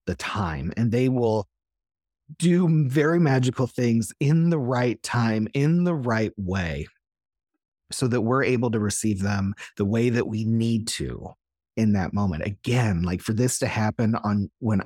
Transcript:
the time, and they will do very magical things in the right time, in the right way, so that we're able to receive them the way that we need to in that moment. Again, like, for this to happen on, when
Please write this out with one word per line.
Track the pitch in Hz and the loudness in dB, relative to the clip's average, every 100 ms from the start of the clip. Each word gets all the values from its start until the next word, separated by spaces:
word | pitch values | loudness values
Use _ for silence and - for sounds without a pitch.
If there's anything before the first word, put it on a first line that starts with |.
| - | -8
the | 92 | -6
time, | - - 90 143 156 - | -6 -4 -4 -4 -6 -2
and | 117 | 0
they | 120 131 | 2 2
will | 127 117 107 - _ _ _ _ _ _ _ - 156 | 2 2 0 -4 _ _ _ _ _ _ _ -20 -2
do | 175 175 175 156 135 | 2 4 4 2 2
very | 143 151 170 | 2 2 4
magical | 156 131 127 123 127 | 4 4 2 0 -2
things | - 120 117 107 - | 0 2 2 0 -2
in | 143 160 170 | 2 2 2
the | 160 | 0
right | 123 123 123 - | 0 0 0 -2
time, | - 117 113 110 107 | -4 0 0 0 -2
in | 139 147 170 | 0 2 2
the | 175 160 | 2 0
right | 123 110 107 - | -2 0 -2 -4
way, | 92 95 85 71 78 _ _ _ _ _ _ _ _ _ - | -4 -2 -2 -4 -8 _ _ _ _ _ _ _ _ _ -14
so | - 127 | -4 0
that | 120 | 0
we're | 110 131 | 2 2
able | 113 123 120 | 2 0 0
to | 110 | 0
receive | 104 - 110 98 | -2 -2 -2 -2
them | 98 101 98 101 - - | -2 -2 -2 -4 -8 -4
the | 101 | -2
way | 117 123 | 0 2
that | 120 - | 0 -2
we | 110 110 | -2 0
need | 113 113 113 - | 0 0 0 -2
to | - 139 120 - - _ _ _ - | -6 -8 -8 -12 -18 _ _ _ 0
in | 110 | 2
that | 101 87 | 2 0
moment. | 101 101 78 - | -2 -2 -2 -6
Again, | 104 - 123 110 87 | -6 -2 0 2 0
like, | 87 90 | -2 -2
for | - | -2
this | 107 123 - | 0 0 0
to | 117 | -2
happen | 113 107 104 110 113 | 0 -2 0 0 0
on, | 104 104 98 - | 0 -2 -2 -4
when | 113 101 | -2 0